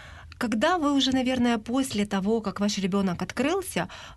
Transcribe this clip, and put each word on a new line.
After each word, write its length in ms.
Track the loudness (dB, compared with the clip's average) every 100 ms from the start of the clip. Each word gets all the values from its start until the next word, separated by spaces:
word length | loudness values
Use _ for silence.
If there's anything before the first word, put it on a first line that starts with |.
| -18 -18 -20 -6
Когда 400 | -2 2 2 4
вы 160 | 2
уже, 180 | 2 4
наверное, 460 | 2 2 2 2 2
после 480 | 0 -2 0 -2 0
того, 360 | 0 2 0
как 180 | -2 -2
ваш 180 | 0 0
ребёнок 460 | 0 2 2 0
открылся, 640 | -4 -2 0 0 -2 -4 -4 -8 -18